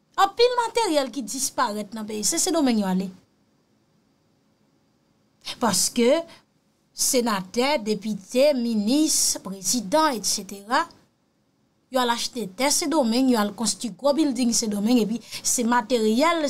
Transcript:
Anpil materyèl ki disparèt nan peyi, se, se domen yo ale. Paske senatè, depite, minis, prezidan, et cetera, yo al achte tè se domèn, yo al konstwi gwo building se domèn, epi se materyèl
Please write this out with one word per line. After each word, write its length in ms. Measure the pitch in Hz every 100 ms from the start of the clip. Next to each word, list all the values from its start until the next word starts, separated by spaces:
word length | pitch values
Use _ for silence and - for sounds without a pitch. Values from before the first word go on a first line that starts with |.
| _ -
Anpil 340 | 392 392 480 494
materyèl 500 | 453 - 427 302 269
ki 120 | 247 220
disparèt 720 | 269 - - 247 208 208 226
nan 80 | 208
peyi, 160 | 214 208
se, 100 | 330
se 160 | 370
domen 300 | 330 269 226
yo 60 | 190
ale. 200 | 185 190 - _ _ _ _ _ _ _ _ _ _ _ _ _ _ _ _ _ _ _ _ _ _ - -
Paske 640 | 233 180 - - 233 311 330 - _ _ _ _ _
senatè, 880 | - - 262 233 202 185 233 262 302
depite, 680 | 214 214 214 208 - 247 285 269
minis, 840 | 233 220 208 277 311 - - -
prezidan, 680 | - 190 185 247 190 302 311
et 160 | 226 202
cetera, 540 | - 190 196 202 269 330 - _ _ _ _ _ _ _ _ _
yo 100 | 254
al 120 | 240
achte 320 | 233 - 247 196 -
tè 120 | 269
se 120 | 277 330
domèn, 420 | 311 233 233 262
yo 80 | 233
al 100 | 208 202
konstwi 320 | 226 - 240 180
gwo 160 | 269
building 400 | 285 302 240 247
se 160 | 233 226
domèn, 320 | 208 208 247 202
epi 100 | 226 -
se 400 | - - - 233
materyèl 800 | 240 233 247 214 226 311 339 294